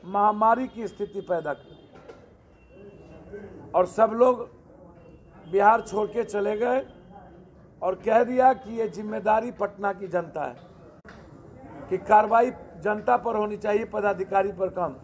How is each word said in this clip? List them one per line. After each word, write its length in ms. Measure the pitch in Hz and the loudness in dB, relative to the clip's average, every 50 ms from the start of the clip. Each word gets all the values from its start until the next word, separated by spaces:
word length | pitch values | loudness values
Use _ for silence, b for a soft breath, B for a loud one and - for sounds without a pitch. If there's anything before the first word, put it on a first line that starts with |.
| - | -12
महामारी 640 | 175 190 202 202 214 214 208 220 226 226 240 262 | -4 0 4 4 4 4 4 4 4 4 4 0
की 200 | 254 - 220 226 | -6 -6 -8 -10
स्थिति 340 | 190 - - 208 - - 196 | -10 -6 -8 -8 -8 -6 -12
पैदा 320 | 185 - 185 165 156 151 139 | -4 -2 -2 -2 -2 -4 -8
की 200 | - - - - - - - - - - - - - - - - _ _ _ - _ - _ 175 190 202 202 202 - - - - - - - 196 208 202 - - - - - | -8 -10 -20 -20 -20 -20 -20 -20 -20 -20 -20 -20 -20 -20 -20 -20 _ _ _ -20 _ -20 _ -20 -20 -20 -20 -20 -20 -20 -20 -20 -20 -20 -18 -16 -16 -16 -16 -18 -20 -18 -4
और 140 | - 170 185 | 0 0 0
सब 240 | 180 - 202 220 220 220 | 0 2 0 2 2 4
लोग 280 | 233 247 254 247 226 233 - - - - - - - - - - - - - - - - - - - - | 4 4 4 4 0 -4 -14 -16 -20 -20 -20 -20 -20 -20 -20 -20 -20 -20 -20 -20 -20 -20 -20 -20 -20 -14
बिहार 360 | 165 170 196 202 208 226 226 | -4 0 4 6 6 4 4
छोड़ 260 | 214 - 185 208 214 | 0 -4 -4 -4 -4
के 160 | 208 208 233 233 | -2 -4 -6 -6
चले 320 | 240 - 311 - - 220 | -4 -4 -4 -2 -2 -2
गए 240 | 208 233 247 247 269 277 - - - - - - - - - - - - - - - - - - - | -2 0 0 0 -2 -2 -6 -16 -20 -20 -20 -20 -20 -20 -20 -20 -20 -20 -20 -20 -20 -20 -20 -14 -4
और 140 | - 180 185 | -4 -4 -4
कह 260 | 185 - 214 214 233 240 | -2 -2 2 4 4 4
दिया 280 | 226 254 254 254 262 262 | 4 2 4 6 4 4
कि 160 | - - 208 | 4 -4 -10
ये 160 | 226 226 226 214 | -6 -6 -6 -6
जिम्मेदारी 640 | 165 185 214 214 214 220 185 208 214 220 226 247 - | -6 -8 -10 -8 -8 -4 0 2 2 2 0 -2 -6
पटना 380 | - 202 196 202 190 202 202 196 | -6 -6 -6 -6 -4 -4 -4 -4
की 140 | 185 202 | -4 -8
जनता 360 | 185 165 180 170 156 - 160 143 | -4 -4 -4 -4 -4 -6 -6 -6
है, 120 | 131 120 127 - - - - - - - - _ - - - - - - - - - - - - - - - - - | -6 -8 -12 -20 -20 -20 -20 -20 -20 -20 -20 _ -20 -20 -20 -20 -20 -20 -20 -20 -20 -20 -20 -20 -18 -16 -16 -8 -6
कि 80 | 185 185 | -6 -6
कार्रवाई 520 | - - 214 214 220 214 220 233 240 254 247 - - - - 170 | 0 4 6 6 6 6 4 4 4 2 0 -8 -18 -20 -18 -6
जनता 380 | 156 202 214 214 208 - 247 | -2 -2 -2 0 0 0 0
पर 180 | 240 - 233 220 | 2 0 -2 -2
होनी 220 | 214 214 214 208 | -2 -2 -2 -4
चाहिए, 280 | 208 - 208 208 208 226 | -4 -2 0 0 0 0
पदाधिकारी 680 | - - 214 202 202 196 175 190 - 196 196 190 202 196 | -2 -4 -2 0 0 0 0 -4 0 0 0 0 0 -2
पर 160 | 175 196 180 | -4 -4 -4
कम। 260 | - 180 175 156 135 - | -2 -4 -4 -4 -6 -10